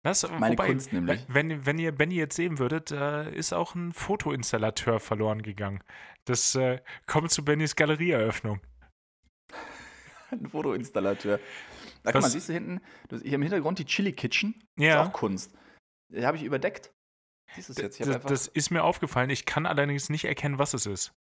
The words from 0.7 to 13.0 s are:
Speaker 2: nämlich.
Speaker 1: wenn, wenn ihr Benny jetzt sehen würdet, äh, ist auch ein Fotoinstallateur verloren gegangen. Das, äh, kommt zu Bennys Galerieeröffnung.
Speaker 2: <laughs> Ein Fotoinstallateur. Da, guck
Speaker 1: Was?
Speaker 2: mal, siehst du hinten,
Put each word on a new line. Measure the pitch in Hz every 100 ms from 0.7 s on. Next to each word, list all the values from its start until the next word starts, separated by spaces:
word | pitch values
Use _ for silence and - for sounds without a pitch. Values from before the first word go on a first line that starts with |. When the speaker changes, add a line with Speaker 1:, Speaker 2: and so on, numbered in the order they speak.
| 135 131
Speaker 2:
nämlich. | 90 - 139 -
Speaker 1:
wenn, | 135 160 151 135
wenn | 156
ihr | 165
Benny | 143 151
jetzt | 180 151 -
sehen | 170 151
würdet, | 127 156 156
äh, | 143 143 147 151
ist | - 160
auch | 175 170
ein | 175 170
Fotoinstallateur | - - 208 151 135 117 113 110 - - 110
verloren | - 107 107 107
gegangen. | 107 98 98 98 - - - -
Das, | - 120 -
äh, | 131 127 127 - - -
kommt | 156 160
zu | -
Bennys | 147 151 151 -
Galerieeröffnung. | 151 151 175 135 110 - 110 101 - - - _ _ _ _ _ _
Speaker 2:
<laughs> | - - - - - - - -
Ein | 247 -
Fotoinstallateur. | 151 151 101 - 104 95 98 101 101 - - - - - -
Da, | -
guck |
Speaker 1:
Was? | 135
Speaker 2:
mal, | 127
siehst | 147 -
du |
hinten, | 170 - 180 - -